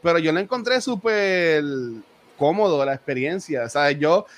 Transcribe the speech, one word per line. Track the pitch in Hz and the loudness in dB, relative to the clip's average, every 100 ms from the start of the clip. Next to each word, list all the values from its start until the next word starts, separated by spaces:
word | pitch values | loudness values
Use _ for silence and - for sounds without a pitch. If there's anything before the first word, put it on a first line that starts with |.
pero | 170 170 | 0 2
yo | 160 | 2
lo | 160 | 0
encontré | 196 247 233 254 | -2 -4 -2 -2
súper | 247 226 226 214 202 185 170 156 147 135 123 113 - _ _ - | -2 -4 0 0 2 2 2 2 0 -4 -6 -10 -16 _ _ -2
cómodo, | 143 185 202 151 | 0 2 2 2
la | 139 | 0
experiencia. | 135 - 131 135 185 180 139 | -2 -4 -4 -4 -4 -6 -6
O | 117 | -4
sea, | 143 143 | 0 0
yo, | 143 147 180 208 | 2 2 2 0